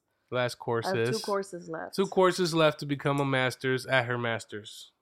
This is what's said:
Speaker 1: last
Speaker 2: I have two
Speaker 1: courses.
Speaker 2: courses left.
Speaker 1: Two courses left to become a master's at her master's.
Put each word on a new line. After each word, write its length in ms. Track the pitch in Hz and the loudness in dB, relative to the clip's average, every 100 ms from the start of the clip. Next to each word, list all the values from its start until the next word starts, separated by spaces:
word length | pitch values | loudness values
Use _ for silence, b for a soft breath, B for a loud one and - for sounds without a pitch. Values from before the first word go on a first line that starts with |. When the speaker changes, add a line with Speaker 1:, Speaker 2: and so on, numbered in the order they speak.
| _ _ - | _ _ -6
Speaker 1:
last 60 | 123 | -2
Speaker 2:
I 40 | |
have 80 | 123 | -2
two 40 | - | -4
Speaker 1:
courses. 580 | - 117 113 120 117 113 | -4 -2 0 0 0 -2
Speaker 2:
courses 460 | - 196 196 175 175 | -2 -4 -4 -12 -10
left. 260 | 160 180 - | -10 -8 -4
Speaker 1:
Two 120 | 190 | 0
courses 460 | 190 185 180 175 | 4 4 4 0
left 260 | 160 156 147 | 4 4 2
to 60 | 147 | -4
become 340 | 139 147 143 | -2 0 2
a 60 | 139 | 2
master's 600 | 131 127 - 131 127 127 | 2 2 0 0 0 2
at 200 | 131 120 | 2 2
her 120 | 120 | 0
master's. 760 | 117 110 - 107 104 - - _ | 0 -2 -6 -14 -14 -18 -20 _